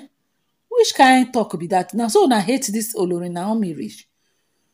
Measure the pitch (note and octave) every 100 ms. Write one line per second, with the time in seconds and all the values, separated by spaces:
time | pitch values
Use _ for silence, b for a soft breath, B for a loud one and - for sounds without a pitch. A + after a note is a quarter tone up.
0 | C#4 _ _ _ _ _ _ A#4+ A4 -
1 | C4+ C4 B3+ B3 G#3 F3 E3 F#3 F3+ G3+
2 | A#3 F#4+ F4+ A3+ F#3 C4 - G#3+ A3 G#3+
3 | F3+ F3 F3+ F3 F#3+ A3+ F#3+ D3 - -
4 | - _ _ _ _ _ _